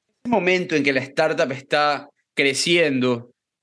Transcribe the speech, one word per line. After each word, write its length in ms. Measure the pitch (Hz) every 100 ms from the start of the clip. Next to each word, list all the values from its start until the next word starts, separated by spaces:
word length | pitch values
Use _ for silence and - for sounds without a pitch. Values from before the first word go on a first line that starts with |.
| _ _
Ese 80 | 247
momento 440 | 226 175 185 175 156
en 80 |
que 100 | 139
la 80 | 131
startup 500 | 127 - 160 160 156
está 580 | 131 - 151 147 143 - _ _ -
creciendo 960 | 139 131 170 170 156 131 127 117 120 _ _ _